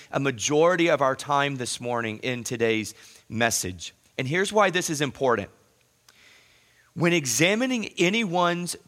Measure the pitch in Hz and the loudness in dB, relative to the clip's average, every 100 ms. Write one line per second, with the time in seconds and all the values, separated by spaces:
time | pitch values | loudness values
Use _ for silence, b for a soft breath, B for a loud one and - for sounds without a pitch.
0 | B 147 139 117 117 147 170 180 170 143 | B -2 -2 -2 0 4 4 4 2 4
1 | 135 131 139 143 139 135 120 - 123 120 | 2 0 0 0 0 -2 -6 -6 -4 -4
2 | 113 107 127 123 113 120 113 110 101 - | -4 -4 -6 -6 -6 0 2 0 -2 -10
3 | B B B 110 117 - 92 90 - - | B B B 0 0 0 -4 -8 -14 -18
4 | _ - 131 175 202 208 190 175 170 147 | _ -6 -4 -2 0 2 2 2 -2 -2
5 | 143 - 131 113 95 - _ _ _ _ | -4 0 2 2 -2 -12 _ _ _ _
6 | _ b b b b b b b b - | _ b b b b b b b b -2
7 | 170 175 131 113 170 214 254 247 - - | 2 2 0 2 2 2 0 -2 -4 0
8 | 170 226 208 175 175 175 175 - | 0 0 0 0 0 0 -6 -10